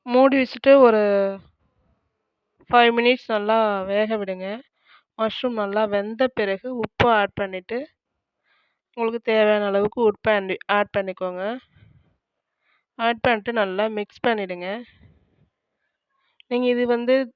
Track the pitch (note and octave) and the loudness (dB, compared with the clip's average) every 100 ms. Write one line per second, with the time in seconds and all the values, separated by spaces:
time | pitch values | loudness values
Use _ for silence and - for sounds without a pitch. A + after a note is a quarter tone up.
0 | B3 B3 C4+ C4+ B3+ A#3+ C4+ C#4 B3 A3 | 0 4 4 4 -2 0 6 8 8 6
1 | G#3 G3+ G3 G3 _ _ _ _ _ _ | 2 0 -2 -6 _ _ _ _ _ _
2 | _ _ _ _ _ _ _ A#3+ A#3 A#3 | _ _ _ _ _ _ _ 4 4 4
3 | A#3+ B3+ - G#3+ G#3 A3+ G#3+ G3 F#3+ G3+ | 2 0 -2 -4 0 0 0 -2 -2 -2
4 | G#3+ A3 G3 F#3 F#3+ A3+ _ _ _ _ | -2 -4 -6 -8 -10 -12 _ _ _ _
5 | _ - A3 - B3+ A3+ G3+ G#3 G#3+ G3+ | _ -6 -6 -4 -6 -4 -4 -2 0 -2
6 | G#3 A3 B3+ - G3+ G3 B3+ B3 G#3+ - | -4 -2 -2 0 -4 -4 -6 -8 -10 0
7 | A#3+ A3 G3+ - G3 F#3+ - A#3+ D4+ _ | 2 2 0 -4 -8 -8 -10 -10 -10 _
8 | _ _ _ _ _ _ _ _ _ - | _ _ _ _ _ _ _ _ _ -6
9 | A3+ A#3 A#3 A3 G#3+ G#3 G3+ G3 G#3 - | -6 -4 0 2 2 2 0 0 -2 0
10 | A3 G3+ A3 G#3 F#3+ F3+ - G3+ G#3 G3+ | 0 0 0 0 -2 -8 -2 0 0 -4
11 | F#3+ F#3 F#3 F3+ G3+ B3+ _ _ _ _ | -6 -8 -8 -6 -8 -8 _ _ _ _
12 | _ _ _ _ _ _ _ _ _ - | _ _ _ _ _ _ _ _ _ -4
13 | A#3 A#3 C4 A3+ G3+ A#3 G3 F#3 A3 G#3+ | -2 0 0 0 -2 -2 -2 -2 -4 -4
14 | G#3 - B3 A3 F#3+ F3+ F3+ A3 A#3+ _ | -10 -4 -2 -2 -6 -8 -8 -10 -14 _
15 | - _ _ _ _ _ _ _ _ _ | -20 _ _ _ _ _ _ _ _ _
16 | _ _ _ _ _ B3 B3 B3 A#3+ A#3+ | _ _ _ _ _ -2 0 0 0 -2
17 | A#3+ C4 B3 | 2 0 0